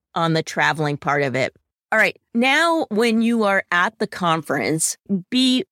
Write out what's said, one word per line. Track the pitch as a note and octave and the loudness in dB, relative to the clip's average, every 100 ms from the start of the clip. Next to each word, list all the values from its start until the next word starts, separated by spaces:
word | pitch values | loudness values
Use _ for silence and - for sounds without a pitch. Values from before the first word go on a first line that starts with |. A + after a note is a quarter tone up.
| _ F#3 | _ -4
on | E3 | 0
the | D#3+ | 0
traveling | D#3+ - D3 D3+ D3+ C#3+ | -2 0 0 0 -2 -4
part | - C#3+ | -2 0
of | C#3+ B2 | 0 0
it. | A#2+ - _ _ - | -4 -6 _ _ -4
All | A3 | 0
right. | G3 - _ | 0 -2 _
Now, | A#3 B3+ C#4+ E4+ E4 - | -2 2 2 2 0 -2
when | G#3 A#3+ A3+ | 0 2 2
you | A3+ A#3 | 2 2
are | G#3 G3 - | 2 0 0
at | F3 F3+ - | 0 0 -2
the | A3 | -6
conference, | - F3 D#3+ - C#3+ G#2+ D#3+ - - - G3 - | -2 0 0 -2 -2 -2 -2 -2 -6 -6 -6 -2
be | B3+ B3+ B3+ - | 0 2 0 -2